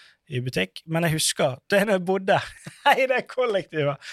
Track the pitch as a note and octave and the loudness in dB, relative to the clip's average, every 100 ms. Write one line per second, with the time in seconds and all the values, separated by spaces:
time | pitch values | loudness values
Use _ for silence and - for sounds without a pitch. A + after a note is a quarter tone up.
0 | - _ - C3+ B2+ - F#3+ - - E3 | -20 _ -10 -6 -4 -4 -4 -6 -6 -2
1 | E3+ D#3 - - D3+ C3 - G3+ G#3 F#3+ | 0 0 -2 0 0 -2 0 2 2 0
2 | F3 F#3+ F#3+ E3+ - - - - C#4+ - | 0 -2 2 0 0 -12 -20 -2 2 4
3 | C4 B3 - - B3 G3 - D#3 C#3+ C#3+ | 2 0 -2 -2 0 -2 -2 -2 -2 -4
4 | - | -10